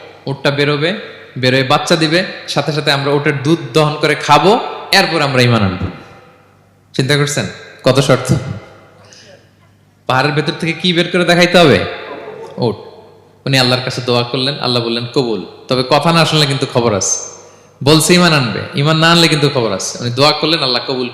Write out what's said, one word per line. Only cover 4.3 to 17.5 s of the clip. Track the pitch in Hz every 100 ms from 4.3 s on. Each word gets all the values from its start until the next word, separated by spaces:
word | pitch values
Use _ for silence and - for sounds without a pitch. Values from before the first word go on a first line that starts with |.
| 147 170 240 - - -
এরপর | 190 175 160
আমরা | 139 127
ঈমান | 123 117
আনবো।" | 98 90 87 - - - - - _ _ _ _ _
চিন্তা | - 131 143
করছেন | 143 - 95 - - -
কত | 131 123
শর্ত? | 139 127 - - - - - - - - - - - - _ _ _ _ _ _ -
পাহাড়ের | 131 147
ভেতর | 147 147 165
থেকে | 165
কি | 156 185
বের | 165 170
করে | 180 170
দেখাইতে | 175 175 180
হবে? | 160 95 - - - - - - - -
উট। | 117 - - - - - _ _ 135
উনি | 135
আল্লাহর | 123 127
কাছে | 127 -
দোয়া | 123 123
করলেন, | 120 135 131 147
আল্লাহ | 123 123
বললেন, | 117 117 123
"কবুল, | 147 117 101 85 - -
তবে | 131 127
কথা | 147 165
না | 165 151
শুনলে | 156 143
কিন্তু | 139 131
খবর | 123 117
আছে।" | 98 - - - - -